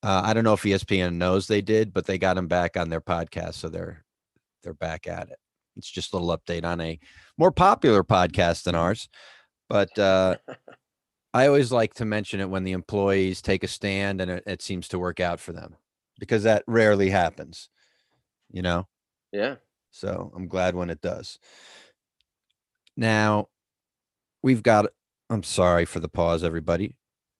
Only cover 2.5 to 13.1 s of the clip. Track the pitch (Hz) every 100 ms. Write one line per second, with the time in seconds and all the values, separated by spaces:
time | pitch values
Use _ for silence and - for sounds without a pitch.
2.5 | 90 87 - 82 82 - 87 82 - 82
3.5 | 82 85 82 87 82 _ _ _ _ _
4.5 | _ 87 80 85 80 - 87 85 - _
5.5 | _ _ - - - - 95 87 80 -
6.5 | 85 82 85 82 80 _ - _ - 175
7.5 | - 180 220 - 107 90 98 90 82 87
8.5 | 82 - 85 85 113 - - - - _
9.5 | _ _ 107 98 - 98 95 92 90 -
10.5 | - - - _ _ _ _ _ 123 135
11.5 | 143 127 123 110 - 110 104 98 98 95
12.5 | 95 92 92 - 104 98